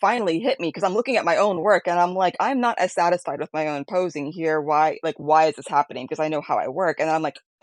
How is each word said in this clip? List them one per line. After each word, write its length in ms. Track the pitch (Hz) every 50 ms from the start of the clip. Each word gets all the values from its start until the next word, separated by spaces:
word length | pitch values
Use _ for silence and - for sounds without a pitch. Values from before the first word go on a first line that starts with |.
finally 400 | - 196 226 247 214 185 165 165
hit 200 | 226 254 - -
me, 120 | 170 160 -
'cause 120 | 165 180
I'm 100 | 190 180
looking 220 | 214 240 262 254
at 80 | 208 -
my 120 | 170 165 151
own 220 | 196 208 190 170 160
work 260 | 208 208 175 - 180
and 100 | 175 175
I'm 140 | 175 175 180
like, 220 | 185 185 180 - -
"I'm 200 | 190 226 277 262
not 180 | 240 240 226 -
as 140 | 180 185 -
satisfied 460 | - 175 175 175 175 - - 143 143
with 120 | 151 147 -
my 140 | 156 156 156
own 160 | 147 143 143
posing 460 | - - 180 185 175 - 151 143 143 160
here. 280 | 185 160 160 156 156
Why, 380 | 147 147 151 151 156 156 151 - -
like, 140 | 160 147 -
why 280 | 147 147 156 160 160
is 100 | 160 147
this 120 | - - -
happening? 380 | 165 143 143 - - 127 127 -
'Cause 120 | 156 156
I 80 | 156 151
know 140 | 156 147 143
how 160 | - 147 107
I 100 | 80 113
work." 320 | 131 160 190 170 151 -
And 100 | 151 160
I'm 120 | 156 160 156
like, 160 | 147 - - _ _ _ _